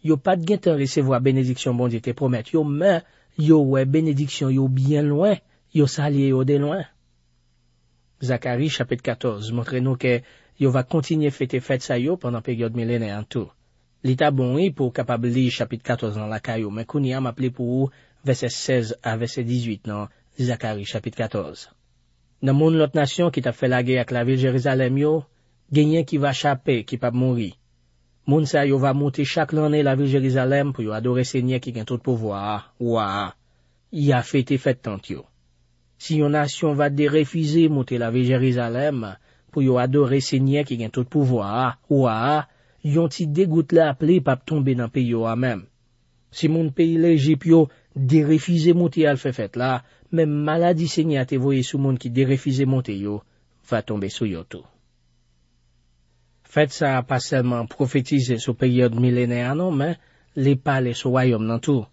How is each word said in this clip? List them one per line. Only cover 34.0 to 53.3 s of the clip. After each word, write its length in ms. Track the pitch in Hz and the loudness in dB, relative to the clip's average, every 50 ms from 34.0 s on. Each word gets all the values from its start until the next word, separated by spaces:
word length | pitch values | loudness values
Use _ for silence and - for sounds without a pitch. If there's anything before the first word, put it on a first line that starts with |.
| 143 143 | 2 2
a 120 | 135 123 117 | 2 2 0
fete 340 | - - 139 127 - 143 131 | 0 -2 -2 0 0 -2 -2
fèt 260 | - 139 123 - - | 0 -2 -2 -2 -6
tant 240 | 113 104 95 - - | -10 -10 -10 -10 -12
yo. 160 | 87 69 - _ _ _ _ _ _ _ _ _ _ _ _ _ _ _ | -14 -14 -14 _ _ _ _ _ _ _ _ _ _ _ _ _ _ _
Si 180 | - - 165 151 | -8 -4 0 0
yon 160 | 147 143 147 | 2 2 2
nasyon 400 | 151 147 143 - - - 156 147 | 0 0 -2 -4 -2 -2 -2 0
va 120 | 139 147 147 | 2 0 0
derefize 760 | 143 143 147 143 143 156 147 135 - 165 160 147 151 170 165 156 | 2 2 0 2 4 2 0 0 -2 -2 -2 2 4 4 4 4
moute 260 | 151 139 123 - 127 120 | 4 0 -2 -2 -2 -2
lavi 260 | 120 113 117 127 127 | -2 0 0 0 2
Jerizalèm 800 | 123 131 123 127 131 123 123 120 117 117 123 139 151 143 127 113 101 92 - _ _ _ _ _ _ - | 2 2 2 2 2 2 0 -2 -2 -2 -2 -2 -2 -2 -2 -6 -8 -12 -16 _ _ _ _ _ _ -2
pou 100 | 156 139 | 0 2
yo 160 | 131 127 123 | 2 4 2
adore 400 | 123 131 131 147 143 120 135 139 131 | 2 2 4 2 4 4 2 0 0
senyè 420 | - - 131 135 135 139 147 147 | 0 0 2 2 2 2 0 0
ki 100 | 139 127 117 | -2 -4 -6
gen 100 | 117 107 - | -6 -6 -4
tout 140 | 127 123 127 | -4 -4 0
pouvwa 380 | - 151 143 127 127 117 101 | 0 0 2 2 2 0 -2
a, 180 | 98 104 120 131 123 120 _ _ _ | -2 -2 -2 -2 -2 -4 _ _ _
wa 240 | 147 139 131 120 110 | 2 2 2 2 2
a, 220 | 110 117 135 151 151 147 _ _ _ _ _ _ _ - | 0 0 0 0 -2 -2 _ _ _ _ _ _ _ -4
yon 260 | 151 143 165 165 156 | 0 0 2 0 0
ti 160 | - - 175 | -2 -4 -4
degout 460 | 151 147 165 196 180 156 165 160 - 170 | -2 0 0 0 2 2 0 0 4 4
lapli 460 | 165 160 151 131 - 156 151 180 180 131 | 4 4 4 0 0 2 2 2 2 2
p'ap 200 | 143 131 131 _ | 0 -2 -2 _
tonbe 300 | - 156 151 135 135 131 | -4 -2 0 0 0 0
nan 160 | 123 120 113 | 0 -2 -4
peyi 240 | - 139 127 117 117 | -2 -2 -2 0 0
yo. 100 | 113 113 | -2 -2
A 100 | 113 113 120 | -2 -2 -2
menm 260 | 127 127 113 95 85 _ _ _ _ _ _ _ _ _ _ _ _ _ - | -2 -2 -2 -4 -10 _ _ _ _ _ _ _ _ _ _ _ _ _ -8
si 140 | - - 151 | -2 0 0
moun 220 | 156 165 165 156 135 | 2 2 0 -2 0
peyi 240 | - 170 165 165 165 | 0 2 2 4 2
Lejip 480 | 160 170 165 151 135 151 156 135 - | 4 4 4 4 4 2 2 2 4
yo 180 | 160 165 165 156 139 - _ _ _ _ | 6 6 6 6 4 0 _ _ _ _
derefize 800 | 139 135 127 147 156 151 143 160 147 - - 175 165 156 175 170 | -4 0 4 4 4 4 4 2 2 2 0 0 4 4 4 4
moute 320 | 175 175 160 - 165 156 | 4 4 2 2 2 2
a, 80 | 147 143 | 2 2
l 60 | 135 | 0
fè 100 | - 139 127 | -2 -6 -4
fèt 200 | - 110 98 - 117 | -4 -8 -6 -4 -4
la 200 | 123 131 127 123 - _ _ _ _ _ | -2 -2 -2 -4 -6 _ _ _ _ _
menm. 320 | - 165 160 151 147 147 147 | 0 2 2 2 2 -2 0
Maladi 440 | 151 156 165 170 175 175 156 170 151 | 0 0 2 2 2 2 2 0 -2
senyè 300 | - - 156 165 151 135 | 0 0 0 2 2 0
a 40 | 127 127 | 0 0
te 100 | 143 131 | -2 0
voye 220 | 127 139 139 131 127 | 0 2 2 0 0
sou 180 | - - 139 | -2 -2 -2
moun 180 | 135 135 131 123 | 0 0 0 -2
ki 100 | - 123 117 | -4 -4 0
derefize 540 | 127 135 131 139 131 - 143 131 131 139 131 | 0 2 2 0 0 0 -2 0 0 0 2
moute 240 | 131 131 127 - 104 | 0 0 -2 -4 -8
yo 280 | 98 101 104 104 101 _ _ | -6 -6 -6 -8 -8 _ _